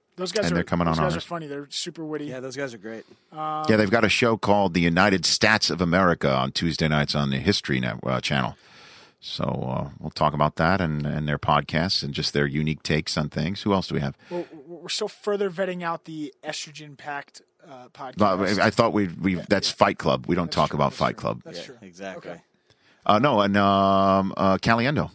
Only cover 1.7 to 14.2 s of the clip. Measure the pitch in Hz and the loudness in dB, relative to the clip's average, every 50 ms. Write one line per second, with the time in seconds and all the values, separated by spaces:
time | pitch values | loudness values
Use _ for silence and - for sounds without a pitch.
1.7 | - - - 175 156 165 160 151 151 139 147 143 127 131 127 131 123 139 143 131 | -8 -8 -8 -8 -10 -10 -10 -8 -8 -8 -8 -10 -10 -10 -10 -10 -8 -8 -8 -8
2.7 | 117 101 92 113 113 110 - - - _ _ _ - 156 156 156 156 156 156 151 | -8 -10 -12 -12 -12 -12 -14 -18 -20 _ _ _ -12 -8 -6 -6 -6 -2 0 2
3.7 | 110 107 107 95 110 117 110 98 - - 127 117 113 98 - 101 101 101 98 92 | 4 4 4 4 4 4 4 4 2 2 2 2 2 2 2 2 4 4 2 2
4.7 | 82 90 85 85 85 90 95 110 95 90 - - - - - 107 110 104 - - | 2 4 4 4 6 6 6 6 4 4 2 0 0 2 4 4 4 4 2 0
5.7 | 78 85 92 85 82 95 95 87 82 - - 69 65 65 65 69 - - 87 82 | 0 0 2 2 4 4 6 4 4 2 2 2 2 2 0 -2 -2 -2 -2 -2
6.7 | 71 - 82 76 76 76 71 - - 73 71 69 67 67 64 95 101 - - - | 0 0 0 2 2 2 0 0 0 -2 0 0 -2 0 0 0 0 0 0 -2
7.7 | 69 64 62 60 57 - - 62 64 62 - - 71 67 64 - - - _ - | -2 -2 -2 -2 -4 -4 -4 -2 -2 -2 -2 -2 0 0 0 -2 -6 -10 _ -20
8.7 | - - - - - - - - _ _ - - - - - - 67 65 64 64 | -20 -20 -20 -20 -20 -20 -20 -20 _ _ -14 -12 -8 -4 -4 -4 -4 -4 -4 -4
9.7 | 65 69 71 71 - - - 78 - - 78 73 73 73 76 73 - - 80 82 | -4 -6 -6 -8 -10 -12 -12 -10 -4 -2 0 0 2 2 0 0 0 0 2 2
10.7 | 95 98 87 80 76 73 73 73 73 76 76 73 73 71 - - 73 73 71 - | 2 2 0 -2 -2 -4 -4 -4 -4 -4 -4 -4 -4 -4 0 0 2 2 0 0
11.7 | - 78 82 98 - - - 73 69 - 76 - - 71 73 71 69 76 76 78 | -2 -2 0 0 -2 -4 -4 -6 -6 -6 -4 -2 -2 -2 -2 0 -2 -2 -2 -2
12.7 | 76 - - - 80 78 80 - - 85 78 73 - 78 76 85 101 - - 107 | -4 -4 -4 -2 -2 -2 -2 -2 -4 -4 -4 -4 -4 -4 -4 -4 -4 -4 -2 0
13.7 | 98 95 85 - 73 76 71 69 - _ | 0 0 0 -2 -4 -4 -4 -4 -6 _